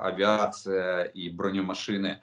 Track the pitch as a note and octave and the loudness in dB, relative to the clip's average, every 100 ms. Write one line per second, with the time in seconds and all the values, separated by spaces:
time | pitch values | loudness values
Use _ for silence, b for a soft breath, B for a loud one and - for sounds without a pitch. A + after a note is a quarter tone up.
0 | F#2 F#2 G2+ G#2+ G#2 - G2 F#2+ F#2 F2+ | -2 2 4 4 2 -2 -2 0 2 0
1 | F2 F#2+ F2 F2 G2 G2 F#2+ F#2+ - G2+ | -2 -4 -8 -2 -2 0 -2 -4 -2 0
2 | F#2+ D#2 | -2 -4